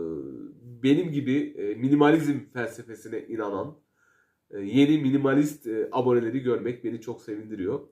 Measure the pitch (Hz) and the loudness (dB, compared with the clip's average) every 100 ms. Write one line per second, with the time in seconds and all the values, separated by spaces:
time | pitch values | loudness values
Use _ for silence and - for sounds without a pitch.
0 | 82 78 67 62 - - 120 120 131 151 | -4 -6 -10 -12 -16 -18 -20 -2 2 4
1 | 170 143 123 143 151 - 101 110 131 147 | 2 -2 0 0 -2 -4 -6 -2 2 6
2 | 147 156 147 131 - 127 110 - - 107 | 6 6 2 -4 -6 -6 -6 -8 -16 -16
3 | 110 110 - 113 101 98 - - _ _ | -10 -10 -8 -6 -4 -6 -8 -12 _ _
4 | _ _ _ _ _ 101 98 127 143 156 | _ _ _ _ _ -10 0 4 4 4
5 | 135 135 135 139 147 - 117 110 - 127 | 2 2 4 4 2 -2 -6 -4 -2 0
6 | 123 120 113 131 123 113 117 120 113 113 | 4 2 2 -2 0 -2 -2 -6 -8 -8
7 | 120 113 - 104 107 104 92 143 - | -10 -12 -10 -12 -10 -6 -4 -6 -10